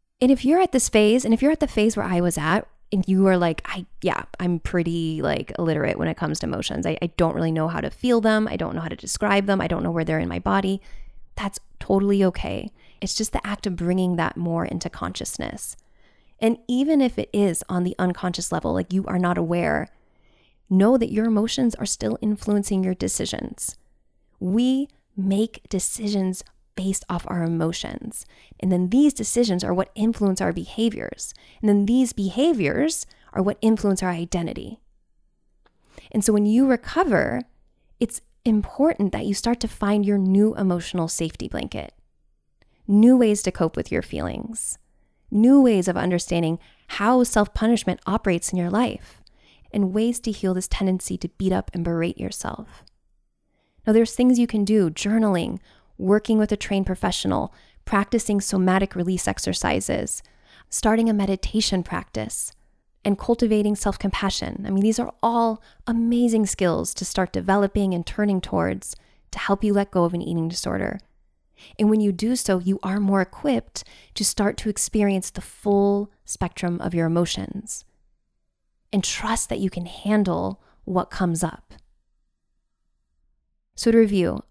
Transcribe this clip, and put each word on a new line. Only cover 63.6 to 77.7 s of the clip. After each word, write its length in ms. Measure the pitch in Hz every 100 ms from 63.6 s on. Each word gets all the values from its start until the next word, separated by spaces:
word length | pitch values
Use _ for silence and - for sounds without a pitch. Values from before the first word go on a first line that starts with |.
| 208 208
self-compassion. 880 | - 196 202 - 196 - - - 196
I 20 |
mean, 140 | 190
these 160 | 208 226
are 140 | 240 -
all 380 | 226 233 233 220 - - -
amazing 580 | 233 233 240 240 220 202
skills 480 | - 180 165 170
to 100 | -
start 300 | 185 - 180
developing 640 | 190 180 196 202 208 196 180
and 100 | 165
turning 360 | - 208 190
towards 540 | - 190 170 190 - - _ _ _
to 80 | -
help 240 | - 202
you 100 | 214
let 180 | 202 202
go 120 | 185
of 100 | 170
an 80 | 175
eating 260 | - 170 165
disorder. 520 | 175 - - 95 202 - _ _ _ _ _ - -
And 100 | 214
when 100 | 220
you 120 | 208
do 240 | 180 220 247
so, 240 | - 185
you 200 | 180 196
are 160 | 190 196
more 220 | 196 196
equipped 640 | 180 - 294 240 - - - - -
to 100 | -
start 340 | 202 - 202 -
to 120 | -
experience 600 | 202 - 214 202 190 185
the 100 | -
full 680 | - - 208 202 202 202 202 _ -
spectrum 540 | - 175 - 180 175
of 140 | -
your 140 | 175 165
emotions 760 | 170 175 - - 196 -